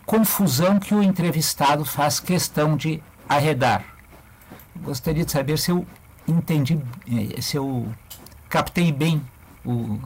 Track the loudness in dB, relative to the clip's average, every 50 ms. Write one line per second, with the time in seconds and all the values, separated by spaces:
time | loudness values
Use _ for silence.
0 | -6 0 2 2 4 2 2 2 2 2 2 4 4 4 4 2 2 2 2 4
1 | 4 4 2 2 0 0 0 0 0 -2 -2 0 2 2 2 2 0 -4 -2 0
2 | 0 0 0 -2 -2 0 0 0 0 -2 0 0 2 2 2 0 0 -2 -4 -4
3 | -6 -14 -20 -18 -4 0 0 2 4 2 2 2 2 2 2 2 -2 -8 -18 -20
4 | -20 -20 -20 -20 -20 -20 -20 -20 -20 -20 -20 -20 -20 -20 -16 -12 -10 -8 -8 -6
5 | -4 -2 -2 -2 -2 -2 -2 -2 -2 0 -2 -2 0 0 0 -2 -2 -6 -14 -20
6 | -20 -20 -20 -10 -4 0 0 0 0 0 0 0 2 0 0 -2 -2 -6 -12 -12
7 | -8 -4 -2 -2 -2 -4 -6 -8 -8 -4 -4 -4 -4 -2 -4 -4 -4 -6 -8 -12
8 | -14 -20 -20 -20 -20 -20 -20 -20 -14 -4 -2 -2 -2 -2 0 0 2 2 2 0
9 | 0 0 0 -2 -4 -6 -16 -20 -20 -20 -20 -14 -6 -4 -4 -2 -2 -4 -6 -6
10 | -6